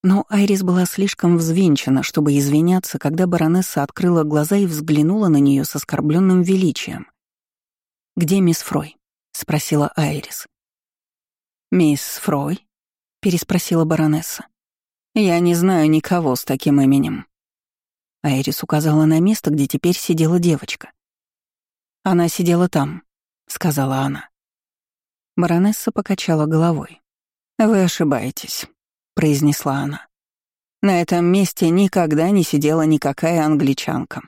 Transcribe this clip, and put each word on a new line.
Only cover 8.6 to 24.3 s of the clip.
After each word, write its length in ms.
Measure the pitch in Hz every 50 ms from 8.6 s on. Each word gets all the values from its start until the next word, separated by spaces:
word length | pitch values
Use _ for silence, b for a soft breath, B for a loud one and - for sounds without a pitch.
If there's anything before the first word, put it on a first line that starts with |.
Фрой?» 380 | - - - 151 151 151 - _ _ _ _ _ _ _
спросила 580 | _ - - - 156 151 - - 156 147 147 143 -
Айрис. 500 | - 151 143 147 143 - - - - - _ _ _ _ _ _ _ _ _ _ _ _ _ _ _ _ _ _ _ _ _ _ _ _ _
«Мисс 480 | - 180 165 151 147 135 - - - -
Фрой?» 500 | - - - 143 143 143 180 - _ _ _ _ _ _ _ _ _ _ _ _
переспросила 680 | - 202 175 170 - - 185 175 - - 175 165 160
баронесса. 600 | 156 165 156 156 151 151 156 160 - - - - _ _ _ _ _ _ _ _ _ _ _ _ _ _
«Я 240 | 220 214 185 170 170
не 140 | 175 175 175
знаю 340 | 170 175 190 190 170 156 156
никого 480 | 156 156 - - 185 175 165 143 127
с 80 | - -
таким 360 | - 139 135 - 156 143 143
именем». 440 | 139 135 139 139 135 - - - - _ _ _ _ _ _ _ _ _ _ _ _ _ _ _ _ _ _ _
Айрис 400 | - 147 135 131 139 - - -
указала 440 | - - - 151 151 160 151 156 156
на 140 | 156 160 160
место, 300 | 175 202 220 - - 151
где 160 | 143 139 139
теперь 300 | - - - - 175 180
сидела 420 | - - - - 160 165 156 170 180
девочка. 540 | 175 175 160 - - - - - - - _ _ _ _ _ _ _ _ _ _ _ _ _ _ _ _ _ _ _ _ _ _
«Она 260 | _ 190 190 175 170 165
сидела 400 | - - 180 170 170 170 180 175
там», 360 | - 160 139 147 160 180 _ _ _ _ _ _ _ _ _
сказала 540 | _ - - - 170 143 143 135 135 131 131
она. 280 | 135 139 139 139 - _